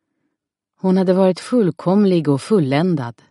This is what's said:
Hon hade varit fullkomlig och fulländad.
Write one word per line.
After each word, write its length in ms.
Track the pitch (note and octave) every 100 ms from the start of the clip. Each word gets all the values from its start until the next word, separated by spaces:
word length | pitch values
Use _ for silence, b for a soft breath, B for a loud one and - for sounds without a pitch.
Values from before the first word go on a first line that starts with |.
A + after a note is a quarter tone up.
| _ _ _ _ _ _ _ _
Hon 180 | F#3+ F#3
hade 160 | F#3
varit 260 | F#3 F#3+ F3
fullkomlig 880 | - B3 F#3 - F3 G3 G3+ F3 D3+
och 140 | C#3
fulländad. 800 | - G#3+ C#3 C#3 F#3 D#3 A#2+ - _